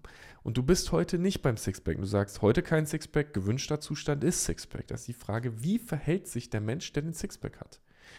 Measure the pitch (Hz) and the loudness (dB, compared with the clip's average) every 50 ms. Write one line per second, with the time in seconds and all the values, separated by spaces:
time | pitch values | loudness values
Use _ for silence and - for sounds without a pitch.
0 | - - - - - - - - - - 113 123 127 139 185 175 - - 180 160 | -14 -18 -20 -20 -20 -20 -20 -10 -6 -2 0 2 4 6 6 4 4 2 2 2
1 | 175 - - 175 175 196 196 - - 139 113 110 - - 92 - - - 80 - | 2 2 0 0 2 2 0 2 2 2 0 0 0 -4 -4 -2 -2 -2 -2 0
2 | 98 98 104 101 101 - - - - 101 - 180 - - 160 156 156 147 - 151 | 0 0 2 2 2 0 0 4 6 6 6 6 4 4 4 2 2 2 -2 -6
3 | - - - 151 147 147 - 101 92 101 117 139 - - 151 151 - - 151 147 | -4 -2 0 0 0 0 0 -2 0 0 0 0 0 -2 -4 -4 -4 -4 -6 -4
4 | - - 147 143 147 160 - - - - 85 - - - - 127 - - 120 117 | -2 -2 0 2 2 2 2 2 0 -2 -2 -4 -6 -10 -10 -10 -8 -8 -8 -8
5 | - - 120 - - - 101 117 123 123 113 110 123 165 208 233 - - - 143 | -8 -10 -12 -10 -6 -4 -2 -2 -2 -2 -4 -2 0 0 0 0 0 -2 -6 -2
6 | - 147 165 190 175 - - 120 - - - 107 107 107 120 170 - - - 147 | 0 0 0 0 -2 -4 -6 -6 -6 -4 -4 -2 -2 -2 -2 -4 -4 -6 -4 -4
7 | 147 165 165 - - 202 - - - - - - - - - - _ _ _ _ | -4 -4 -4 -6 -8 -8 -8 -8 -10 -10 -10 -10 -16 -18 -20 -20 _ _ _ _
8 | - - - | -20 -20 -20